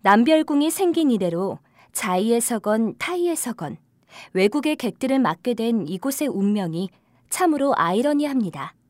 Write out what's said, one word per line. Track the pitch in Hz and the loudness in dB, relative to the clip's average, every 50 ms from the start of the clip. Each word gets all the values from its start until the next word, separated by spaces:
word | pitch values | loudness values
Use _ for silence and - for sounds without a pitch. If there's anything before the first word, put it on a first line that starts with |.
남별궁이 | - 196 202 214 240 269 320 311 311 - 302 285 294 320 | 6 6 6 6 6 6 4 4 4 2 0 2 2 0
생긴 | 320 - 392 349 311 330 320 277 | 0 0 0 0 2 2 2 2
이래로 | 240 202 190 175 165 170 190 190 - 156 _ _ _ _ - _ | 2 2 0 -2 -2 -2 -4 -6 -6 -10 _ _ _ _ -20 _
자이에서건 | _ - - 202 185 214 220 226 233 233 233 - 240 214 - 208 214 220 226 208 - | _ -6 -2 0 0 0 2 2 2 0 0 -2 -4 -4 0 0 0 2 0 -2 -4
타이에서건 | _ - - 359 359 349 349 330 302 - 247 226 - 170 143 - - _ _ _ _ _ _ - - - - _ | _ -8 -6 -2 0 0 0 -2 -2 -6 -8 -8 -8 -8 -10 -10 -12 _ _ _ _ _ _ -20 -20 -20 -6 _
외국의 | 185 190 202 208 294 254 311 302 | 2 2 2 2 0 -2 -2 -4
객들을 | 302 - 214 - _ - 240 269 269 | -2 -4 -6 -6 _ -2 0 2 2
맡게 | 247 160 160 _ _ - 240 | 2 2 0 _ _ -4 -4
된 | 226 226 233 233 220 165 | -2 0 0 0 0 -2
이곳의 | 147 185 185 - 269 269 - 302 269 | -4 -8 -6 -6 -6 -4 -2 -4 -4
운명이 | - 196 196 202 208 214 190 165 160 165 196 180 _ _ _ _ _ _ _ _ | -2 -2 0 0 0 -2 -2 -4 -4 -6 -6 -8 _ _ _ _ _ _ _ _
참으로 | - - 370 339 302 285 269 285 - | -4 0 0 0 2 2 0 0 2
아이러니합니다. | - 160 170 180 214 247 294 302 285 294 294 277 262 220 175 156 143 135 156 _ _ _ | 2 0 0 0 0 0 0 0 0 -2 0 -2 -2 -2 -2 -6 -10 -12 -14 _ _ _